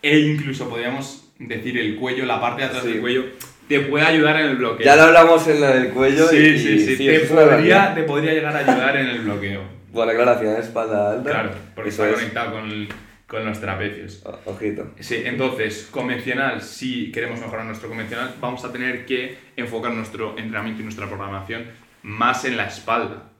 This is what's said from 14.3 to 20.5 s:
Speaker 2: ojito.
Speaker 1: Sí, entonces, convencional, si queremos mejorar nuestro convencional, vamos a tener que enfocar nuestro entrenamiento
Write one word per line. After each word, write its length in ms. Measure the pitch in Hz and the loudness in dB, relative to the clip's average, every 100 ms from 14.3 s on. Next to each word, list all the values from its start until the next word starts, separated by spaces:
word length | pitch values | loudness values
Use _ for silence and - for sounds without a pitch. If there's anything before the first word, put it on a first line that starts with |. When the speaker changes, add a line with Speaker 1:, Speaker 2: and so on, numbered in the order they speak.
| - 98 | -16 -14
Speaker 2:
ojito. 400 | 98 107 - - - | -8 -6 -6 -12 -16
Speaker 1:
Sí, 220 | - 117 | -8 -8
entonces, 640 | 123 120 131 110 107 107 - | -6 -4 -4 -4 -6 -6 -10
convencional, 720 | 139 123 120 127 127 135 110 | -8 -6 -6 -6 -4 -4 -6
si 480 | - - 127 120 104 | -12 -12 -8 -8 -8
queremos 300 | 117 117 117 | -8 -8 -10
mejorar 240 | 113 113 | -12 -12
nuestro 240 | 110 107 113 | -12 -12 -12
convencional, 460 | 113 110 117 127 - | -12 -10 -8 -10 -8
vamos 240 | 123 127 | -10 -8
a 80 | 123 | -12
tener 340 | 120 127 123 - | -8 -8 -8 -6
que 320 | 127 127 - _ - | -6 -6 -14 _ -12
enfocar 360 | 113 113 120 | -8 -6 -6
nuestro 440 | 113 104 - 110 113 | -6 -10 -8 -10 -8
entrenamiento 420 | 110 | -10